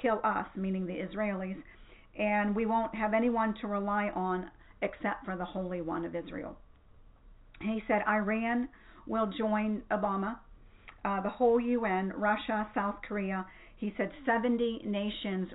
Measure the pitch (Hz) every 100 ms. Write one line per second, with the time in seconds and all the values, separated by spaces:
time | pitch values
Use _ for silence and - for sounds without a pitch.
0 | 240 214 220 196 - 190 190 190 175 180
1 | 190 202 208 190 190 185 - - - -
2 | - - 208 208 208 202 226 226 220 220
3 | 214 226 240 226 220 214 208 202 202 208
4 | 208 180 185 180 180 - - - 208 -
5 | 202 - 196 185 175 190 180 180 160 170
6 | 170 170 165 180 - 143 - - - -
7 | - - - - - - 208 220 214 208
8 | 208 214 202 220 226 240 254 - - -
9 | - 220 214 190 220 214 214 214 - 208
10 | 202 196 196 247 - - - - - -
11 | 202 196 202 - 247 233 240 247 214 185
12 | 196 202 208 214 - 214 214 214 202 208
13 | - 208 190 190 185 - - - 208 -
14 | 196 - 247 233 240 233 233 226 208 202
15 | 208 208 208 190 185